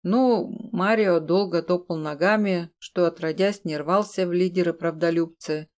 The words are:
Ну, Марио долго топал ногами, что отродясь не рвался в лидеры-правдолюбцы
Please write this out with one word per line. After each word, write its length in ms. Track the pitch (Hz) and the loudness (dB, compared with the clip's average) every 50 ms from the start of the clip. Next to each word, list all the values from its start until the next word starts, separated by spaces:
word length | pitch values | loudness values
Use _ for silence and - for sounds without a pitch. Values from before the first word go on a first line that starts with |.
| - | -2
Ну, 640 | 175 208 247 262 254 233 196 - - - - - - | 0 2 2 4 4 2 2 0 -4 -8 -12 -10 -8
Марио 480 | - 180 185 202 226 214 208 190 175 165 | -4 -2 2 2 2 2 4 4 2 2
долго 420 | 160 151 170 196 202 185 175 170 | 2 2 2 2 2 0 -2 -4
топал 360 | 165 - 180 180 180 - 175 | 0 0 -2 -2 -2 -6 -6
ногами, 720 | 160 156 151 151 143 170 196 214 214 208 196 185 175 170 170 _ | -6 -4 -6 -4 0 0 2 2 2 2 0 0 -2 -4 -8 _
что 280 | _ - - _ 185 175 | _ -20 -8 _ 0 0
отродясь 580 | 165 170 - 160 160 156 175 190 202 202 202 _ | 0 0 -2 -6 -4 0 0 0 0 0 -4 _
не 140 | 170 151 | -6 -6
рвался 500 | 147 143 151 180 202 208 202 - - 185 | -4 -2 0 0 0 0 0 -2 -2 -2
в 40 | 175 | 0
лидеры-правдолюбцы 1400 | 175 180 185 185 170 185 175 170 165 - 170 165 160 160 170 170 165 170 165 165 - _ - - 156 151 156 _ _ | 2 0 0 2 0 0 0 0 -2 -2 -4 -4 -2 0 0 0 2 0 -2 -2 -6 _ -6 -6 -6 -6 -6 _ _